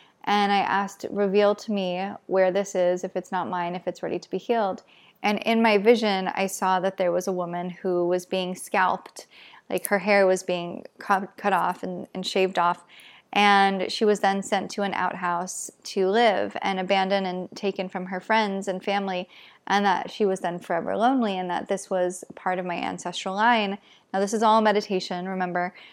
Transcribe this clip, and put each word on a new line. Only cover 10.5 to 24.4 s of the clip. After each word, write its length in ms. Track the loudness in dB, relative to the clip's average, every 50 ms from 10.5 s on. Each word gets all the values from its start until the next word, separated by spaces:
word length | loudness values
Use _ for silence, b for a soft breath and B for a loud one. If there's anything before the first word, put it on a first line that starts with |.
| -4 -4 -4 -8 -10 -12 -14 -18 _ -8
cut, 380 | -2 0 0 0 0 -4 -10
cut 160 | -6 -2 0 0
off 300 | 0 0 -2 -4 -4 -6
and, 260 | -8 -8 -8 -10 -10 -10
and 120 | -8 -6
shaved 320 | -2 0 0 0 0 0 0
off. 260 | 0 0 0 -2 -8 B B B B B B B B B 0
And 560 | 4 4 6 6 6 6 4 2 0 -2 -4
she 140 | -2 0 2
was 160 | 2 4 4
then 220 | 2 0 0 0 -2
sent 280 | -2 -2 -2 -2 -4 -6
to 100 | -4 -4
an 100 | -2 -2
outhouse 760 | -2 -4 -4 -4 -4 -4 -2 -2 -2 -4 -6 -8 -10 -12 -12 -14 _ -14
to 240 | -8 -2 0 0 2
live 460 | 4 4 4 4 4 2 0 -4 -4 -6
and 180 | -4 -4 -4 -2
abandoned 480 | -2 0 0 0 2 2 0 0 0
and 220 | -2 -4 -6 -8 -10 -10
taken 340 | -6 -4 -4 -4 -4 -6 -6
from 180 | -8 -8 -8
her 140 | -8 -8 -6
friends 480 | -2 0 0 2 2 0 -2 -4 -4 -4
and 160 | -6 -4 -4
family, 420 | -4 -2 -2 -2 -4 -4 -6 -6 -8 B B B B B B B
and 200 | 0 0 2 4
that 240 | 2 2 0 -2 -6
she 160 | -4 0 0
was 140 | 0 0 0
then 180 | -2 -4 -6 -6
forever 360 | -4 -4 -4 -2 -2 -2 0 0
lonely, 400 | 2 2 2 2 2 0 -2 -2
and 100 | -4 -4
that 200 | -4 -4 -4 -4
this 200 | -4 -4 -4 -2
was 360 | -2 0 0 0 -2 -6 -10 -16 -14
part 240 | -8 -4 -4 -2 -2
of 80 | -4
my 80 | -6 -6
ancestral 600 | -6 -6 -6 -6 -6 -8 -8 -8 -8 -6 -6 -2
line. 440 | 2 4 4 4 4 2 0 -4 -6 b b b b b b -2
Now, 80 | -2
this 140 | 0 0 0
is 80 | 2